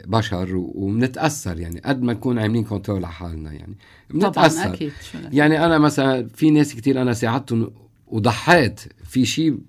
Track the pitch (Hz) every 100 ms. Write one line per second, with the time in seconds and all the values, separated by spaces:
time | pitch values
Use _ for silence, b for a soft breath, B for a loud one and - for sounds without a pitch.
0 | - 113 117 90 92 92 90 - 98 110
1 | 127 127 156 151 98 85 85 85 127 131
2 | 123 117 127 120 107 113 110 101 98 98
3 | 87 82 87 80 78 76 82 101 b b
4 | b 156 196 - 165 - 202 180 147 -
5 | - 156 - 139 147 156 170 160 151 147
6 | 135 127 113 - 156 151 147 120 139 131
7 | 123 117 117 127 - 117 113 - - _
8 | _ 110 110 113 - 175 110 101 - -
9 | - 131 123 - 160 127